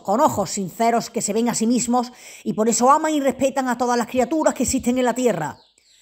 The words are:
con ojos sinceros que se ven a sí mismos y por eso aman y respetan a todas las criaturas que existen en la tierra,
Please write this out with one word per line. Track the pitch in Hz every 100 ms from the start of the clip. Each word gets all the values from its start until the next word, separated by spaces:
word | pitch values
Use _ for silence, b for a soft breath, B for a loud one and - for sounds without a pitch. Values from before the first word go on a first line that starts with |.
con | - 214
ojos | 302 - 185
sinceros | - 185 - 233 233 226
que | 226
se | 208
ven | 208 240
a |
sí | - 226
mismos | 240 - 247 240 B B B
y | 220
por | 208 220
eso | 226 247
aman | 302 311
y | 302
respetan | 269 254 269 262 262
a | 240
todas | 247 240
las | 233
criaturas | 254 240 320 302
que | -
existen | 247 269 - 254
en |
la | 247
tierra, | 240 247 170 147 - _ _ b b